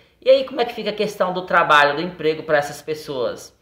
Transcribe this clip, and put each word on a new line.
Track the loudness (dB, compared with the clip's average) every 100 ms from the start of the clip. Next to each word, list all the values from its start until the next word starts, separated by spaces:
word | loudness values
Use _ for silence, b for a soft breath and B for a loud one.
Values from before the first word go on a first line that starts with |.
| B B
E | 4
aí | 4
como | 2 -4
é |
que | -4
fica | -4 -6
a |
questão | -4 -4 -2 -2
do | -2
trabalho, | 0 2 6 6 4 0
do |
emprego | -6 -2 -2 -2
para | 0 0
essas | 0 -8
pessoas, | -8 -8 -8 -4 -4 -6 -16 _